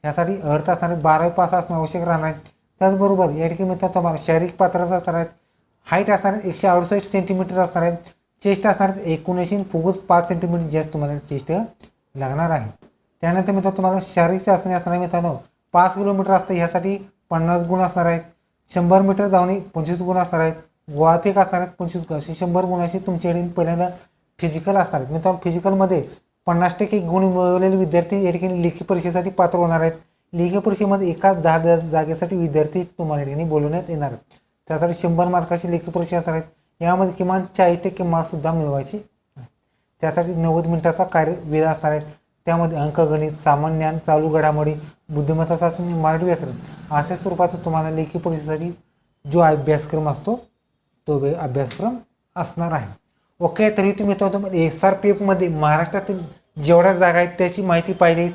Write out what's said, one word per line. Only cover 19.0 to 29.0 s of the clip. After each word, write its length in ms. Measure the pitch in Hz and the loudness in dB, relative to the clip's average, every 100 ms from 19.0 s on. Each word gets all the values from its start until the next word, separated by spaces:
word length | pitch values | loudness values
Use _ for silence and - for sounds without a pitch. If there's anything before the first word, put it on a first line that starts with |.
मीटर 280 | 196 196 202 | 6 2 2
धावणे 320 | 190 180 196 | 4 2 -2
पंचवीस 420 | - 165 156 175 | -6 -6 -4 -4
गुण 140 | 180 185 | 0 0
असणार 240 | 175 165 | 0 0
आहेत, 140 | 160 160 - _ - 147 | 0 -2 -16 _ -12 2
गोळाफेक 420 | 160 170 202 196 | 4 4 2 2
असणार 220 | 185 180 | 2 0
आहेत 120 | 180 - | -4 -6
पंचवीस 260 | 170 175 160 | -8 -6 -6
गुण. 100 | 156 | -8
असे 160 | 151 | -8
शंभर 300 | 160 180 175 | -6 -2 0
गुणाचे 340 | 185 180 170 185 | 0 -2 -2 -4
तुमच्याकडे 500 | 185 175 175 170 175 | -4 -4 -2 -2 -2
पहिल्यांदा 400 | 175 165 170 180 180 - _ _ _ | -2 -2 0 -2 -4 -20 _ _ _
फिजिकल 380 | 170 156 170 196 | -4 -2 0 0
असणार 240 | 175 151 | 0 -2
आहेत. 120 | 131 | -4
मित्रांनो, 260 | 160 185 185 | -2 -2 -2
फिजिकलमध्ये 600 | 180 170 185 190 190 175 - - _ _ - | -2 -2 0 2 2 2 -2 -12 _ _ -2
पन्नास 320 | 170 180 180 | 2 0 0
टक्के 200 | 214 214 | -2 -2
गुण 260 | 170 180 | 0 2
मिळवलेले 520 | 190 180 180 180 190 190 | 2 2 2 4 2 2
विद्यार्थी 480 | 180 170 170 202 | 2 2 0 0
या 80 | 185 | 0
ठिकाणी 300 | 170 185 180 | 0 -2 0
लेखी 220 | 175 - | -2 -2
परीक्षेसाठी 460 | - 180 | -2 -2